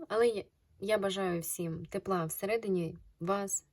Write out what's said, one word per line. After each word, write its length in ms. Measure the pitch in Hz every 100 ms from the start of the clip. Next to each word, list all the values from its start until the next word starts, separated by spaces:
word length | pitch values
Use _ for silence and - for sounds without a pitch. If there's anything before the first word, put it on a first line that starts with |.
| 330
Але 200 | 220 233
я, 160 | 208 - _ _ -
я 180 | 196 214
бажаю 420 | 196 190 185 170
всім 440 | 165 - 170 165 170
тепла 380 | 196 196 185
всередині 760 | 160 - 196 226 220 180 165 170 - -
вас 440 | 170 196 196 - -